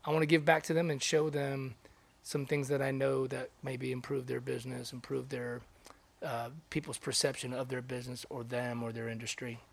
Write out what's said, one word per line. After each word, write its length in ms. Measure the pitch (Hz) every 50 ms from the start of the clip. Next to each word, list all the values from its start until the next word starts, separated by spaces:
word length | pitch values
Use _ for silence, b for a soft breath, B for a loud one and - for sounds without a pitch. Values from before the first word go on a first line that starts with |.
| -
I 60 | -
wanna 140 | 151 160 160
give 180 | 151 165 160 147
back 180 | 160 160 156 -
to 100 | - 165
them 160 | 160 170 170
and 120 | 151 135
show 280 | - - - 156 151 156
them 440 | 143 147 139 139 139 135 135 131 113 - B B B B B B B B
some 220 | _ - - 151 135
things 220 | 131 151 147 139 127
that 140 | 143 139
I 80 | 135 135
know 360 | 135 135 135 135 135 135 131 131
that 200 | 135 127 127 - - -
maybe 300 | - 135 131 123 131 127
improve 340 | 127 127 123 - 143 135 127
their 140 | 127 127 123
business, 520 | 123 131 131 123 117 131 127 123 123 120
improve 380 | - 127 - - 139 131 127 135
their, 320 | 139 123 120 120 120 117 - - B B B B B B B B _ _
uh, 280 | - 151 123 117 117 117 135 160 - -
people's 300 | - 156 147 - 117 -
perception 540 | - - 123 - - 143 131 - - 127 127
of 140 | 127 131 127
their 120 | 127 127
business 460 | 123 131 127 123 120 127 127 120 - -
or 160 | - 120 120
them 380 | 117 123 123 123 123 120 120
or 100 | 117 117
their 160 | 113 117 113 113
industry. 500 | 113 110 117 110 - - 131 123 113 - - -